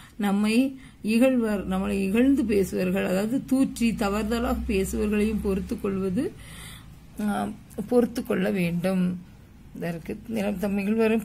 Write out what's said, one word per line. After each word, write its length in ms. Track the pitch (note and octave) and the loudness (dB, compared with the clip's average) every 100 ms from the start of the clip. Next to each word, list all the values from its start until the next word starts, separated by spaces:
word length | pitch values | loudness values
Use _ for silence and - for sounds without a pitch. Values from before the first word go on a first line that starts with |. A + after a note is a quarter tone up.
| - - | -14 -4
நம்மை 580 | G3+ G3+ G#3+ A3+ C4+ C4+ - - | 0 2 4 4 2 -2 -16 -8
இகழ்வார், 640 | G#3 A3+ C4 B3+ A3 G3+ F#3+ | 0 4 6 4 2 -2 -2
நம்மளை 400 | F#3+ G3+ G3 F#3+ | -2 0 0 2
இகழ்ந்து 380 | A3 C4 C#4 A3 | 4 4 4 4
பேசுவார்கள், 600 | G3+ F#3 G3+ F#3 F#3+ G3 | 2 2 0 0 0 0
அதாவது 400 | F#3 G#3+ C4 - | 0 0 -2 0
தூற்றி 460 | C4 C4+ - A#3 | 2 2 0 0
தவறுதலாக 640 | - G3+ G3+ G#3+ A#3 B3 A#3+ A#3+ | 0 0 0 -2 -2 0 -2 0
பேசுவர்களையும் 760 | G3 F#3 A3+ G#3+ G#3 G#3+ G#3+ | 0 0 0 0 2 2 0
பொறுத்து 380 | G#3 F#3 F#3 A#3 | 0 -2 -2 -4
கொள்வது, 500 | G#3 F#3+ F#3+ F#3 F4 - - - - - - - - - | -2 -2 -2 0 -2 -6 -16 -16 -16 -18 -18 -20 -16 -6
ஆ, 300 | G#3 G3+ G#3 G#3 - - - | -2 -2 -4 -8 -12 -10 0
பொறுத்து 380 | B3 A#3+ - - | 2 2 0 -4
கொள்ள 260 | G3 G3 | -2 0
வேண்டும். 680 | G3+ F3 F3 F#3 F#3+ F3+ F3+ - - - - - - | 0 0 0 0 0 0 -4 -10 -20 -20 -20 -18 -10
இதற்கு 420 | E3+ E3+ - G#3+ - | -8 -8 -10 -10 -6
நிலம் 320 | A3 G3+ G3 | -4 -2 -2
தம் 180 | G3+ G3+ | -2 -2
இகழ்வாரை 440 | G3 A3 A3 A3+ | 0 2 2 2